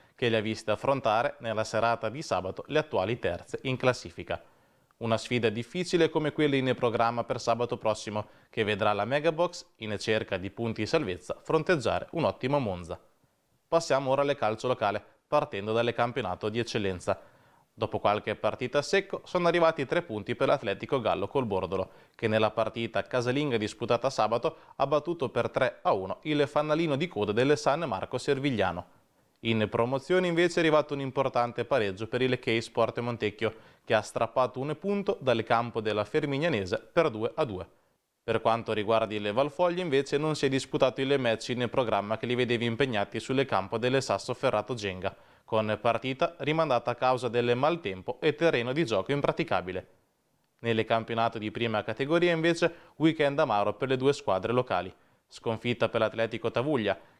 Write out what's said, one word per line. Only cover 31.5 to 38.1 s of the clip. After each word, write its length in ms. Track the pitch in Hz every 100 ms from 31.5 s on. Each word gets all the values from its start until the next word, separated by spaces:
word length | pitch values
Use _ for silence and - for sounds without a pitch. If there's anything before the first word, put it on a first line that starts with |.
| 120 117
pareggio 420 | 135 104 95 110
per 140 | 123
il 160 | 127 127
Key 240 | - 113
Sport 380 | - - 113 123
Montecchio, 560 | 120 117 107 - 110 - - _
che 120 | - 110
ha 60 |
strappato 580 | - - 113 131 123 127
un 180 | 143 151
punto 380 | 196 202 202 190
dal 240 | 127 117
campo 380 | 107 117 120 117
della 240 | 107 104 101
Fermignanese 720 | 156 147 139 170 117 92 110
per 320 | - 170 160
due 220 | 110 117
a 100 | -
due. 240 | 143 92 - _ _ _ _